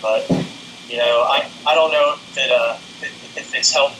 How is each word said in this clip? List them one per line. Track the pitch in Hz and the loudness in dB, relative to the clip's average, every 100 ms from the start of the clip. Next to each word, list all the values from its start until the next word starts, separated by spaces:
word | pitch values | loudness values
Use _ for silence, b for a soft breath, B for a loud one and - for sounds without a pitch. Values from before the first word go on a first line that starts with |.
but, | - 110 - - - - - - 120 | 0 0 0 -2 -2 -10 -18 -18 -8
you | 120 | -2
know, | 120 120 | 2 4
I, | 127 143 - - 147 | 4 0 -2 -4 2
I | |
don't | 160 160 | 4 4
know | 151 147 143 - | 4 2 0 -8
that, | 139 131 | -4 0
uh, | 123 117 - - - | 2 2 -4 -12 -12
if, | - - - - | -12 -12 -16 -14
if | - | -8
it's | - - | -2 0
helped | 151 - - | 2 2 0